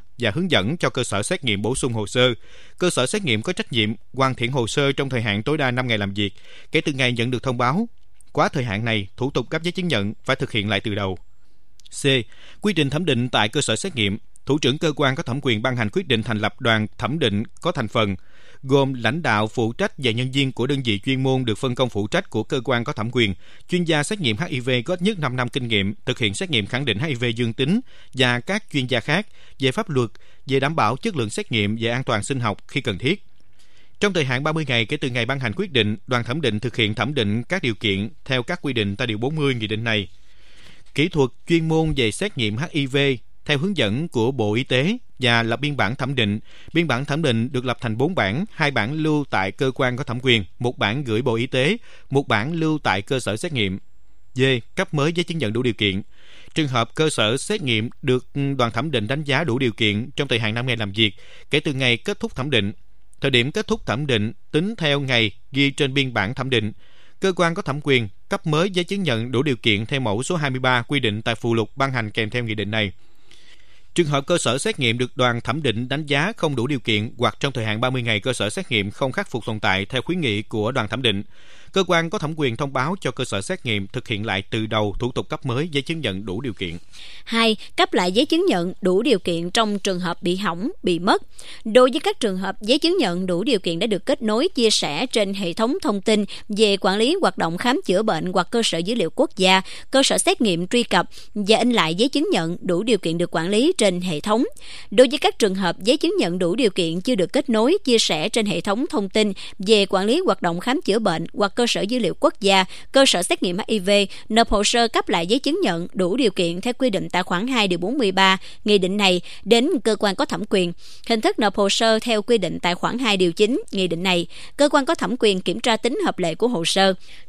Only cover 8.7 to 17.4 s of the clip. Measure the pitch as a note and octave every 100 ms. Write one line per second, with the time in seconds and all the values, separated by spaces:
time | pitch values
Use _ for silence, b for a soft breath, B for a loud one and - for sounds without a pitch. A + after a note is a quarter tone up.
8.7 | G2 A#2 A2 G2 - B2+ C#3+ A#2 D#3 E3+
9.7 | F3+ F3 A#2+ G2+ A2+ - C3 C#3 A2+ G#2
10.7 | G2+ A2 G2+ G2 F#2 - - - - -
11.7 | - - - C#3+ C3+ G#2+ B B B G#3
12.7 | D#3+ C#3 D3 F3 A#2+ B2 C3 G#2+ D3 C3+
13.7 | A2 G3 B2 G2+ G#2+ - - - D3 C3+
14.7 | D3 D#3+ D3 C#3 C3+ E3 C3 C3+ G#2+ B2+
15.7 | B2 G#2+ F#3 F3+ A2+ A2+ G#2+ G#2 - A#2
16.7 | A2 G#2+ - A2 D#3+ B2 G2+